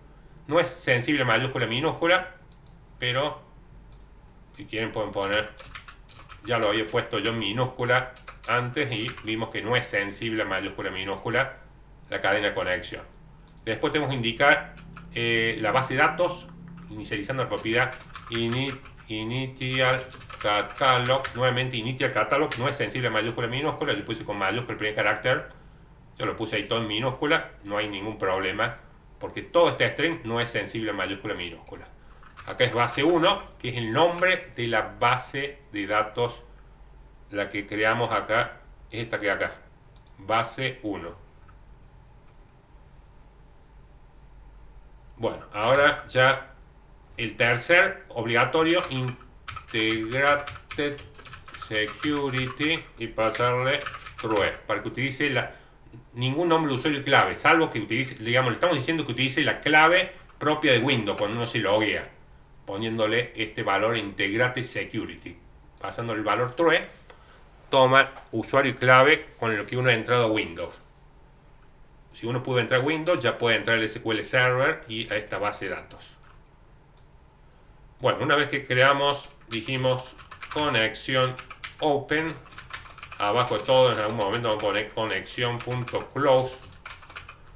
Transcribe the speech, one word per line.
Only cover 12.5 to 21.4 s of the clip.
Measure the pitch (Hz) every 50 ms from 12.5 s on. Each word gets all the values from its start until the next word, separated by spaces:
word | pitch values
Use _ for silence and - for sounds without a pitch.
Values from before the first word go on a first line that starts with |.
| -
conexión. | 98 90 90 90 90 - - - - - - - - - - - - - - - - -
Después | 113 107 - - 147 147
tenemos | 156 147 131
que | 135
indicar, | 127 113 117 113 - 143 147 147 - - - - - - - - - - - -
eh, | 120 117 117 117 113 113 113 110 107
la | 107 104 107
base | 120 123 - 131
de | 135
datos, | 151 160 - - 175 175 - - - - - - - - - - - -
inicializando | 107 107 104 - 117 104 101 - 131 127 117
la | -
propiedad | 104 98 113 113 113 120 123 123 - - - - - - - -
ini-, | 117 117 117 117 120 127 135 139 131 - - - - - - -
initial | 110 107 110 113 123 131 131 127 127 - 131 127 131 131 131 127 131 127 - - - - - - - - -
catalog. | 104 104 104 101 - - - 143 131 127 120 120 123 131 135 - - -
Nuevamente | 120